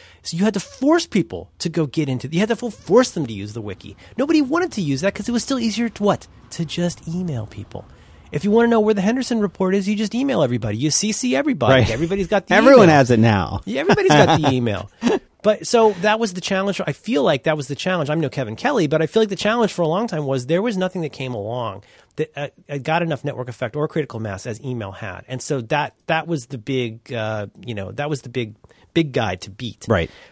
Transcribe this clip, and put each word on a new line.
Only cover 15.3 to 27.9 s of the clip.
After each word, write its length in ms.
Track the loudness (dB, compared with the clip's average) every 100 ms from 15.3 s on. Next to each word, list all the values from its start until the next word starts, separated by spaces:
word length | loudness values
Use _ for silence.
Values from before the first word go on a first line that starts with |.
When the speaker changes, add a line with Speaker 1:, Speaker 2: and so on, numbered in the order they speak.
| _
Speaker 1:
But 220 | -2 -2 0
so 260 | 4 4 4
that 180 | 0 0
was 140 | -2
the 80 | -4
challenge. 400 | -4 -2 -2 -2 -4
I 60 |
feel 320 | -6 -4 0
like 200 | 2 2
that 120 | 0 -2
was 120 | -4
the 60 | -6
challenge. 340 | -4 -2 -2
I'm 100 | -2
no 80 | -2
Kevin 300 | -4 -6 -4
Kelly, 300 | -2 0 2
but 140 | 0
I 40 | 0
feel 160 | 0
like 80 | 0
the 60 | 0
challenge 340 | -2 0 0
for 120 | 0
a 40 | -2
long 200 | -2 -2
time 180 | -4 -2
was 220 | -4 -2
there 140 | -2
was 140 | 0 -2
nothing 280 | -4 -4
that 100 | -8
came 200 | -6 -8
along 500 | -6 -6 -6 -6 -8 -16 _ _ -8
that, 140 | -6 -6
uh, 120 | -10 -12 -12
uh, 120 | -8
got 220 | -2 0
enough 220 | 0 -4
network 240 | -6 -8 -10
effect 280 | -8 -6 -4
or 100 | -4
critical 320 | -4 -6 -6
mass 260 | -8 -8 -10
as 140 | -10
email 300 | -8 -8 -8
had. 320 | -10 -12 -12 -10
And 140 | -10
so 200 | -6 -6
that, 320 | -2 -2 -4 -8 -4
that 200 | -4 -2
was 200 | -6 -6
the 100 | -12
big, 560 | -4 -4 -4 -8 -10
uh, 340 | -6 -4 -4 -8 -12 -10
you 100 | -8
know, 160 | -8